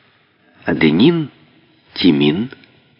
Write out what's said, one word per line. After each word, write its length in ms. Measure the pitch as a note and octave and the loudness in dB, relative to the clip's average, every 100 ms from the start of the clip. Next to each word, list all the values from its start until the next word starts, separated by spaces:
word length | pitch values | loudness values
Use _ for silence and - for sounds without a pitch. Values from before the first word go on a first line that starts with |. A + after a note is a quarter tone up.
| _ _ _ _ _ _ | _ _ _ _ _ _
аденин, 680 | - D#2+ D#2 D#2+ D3 E3+ C#3+ - _ _ _ _ _ | -8 -2 0 2 2 2 -6 -12 _ _ _ _ _
тимин, 560 | - F2+ C#2+ D2 E2+ B2 - - _ _ | -2 0 2 0 -2 -6 -12 -20 _ _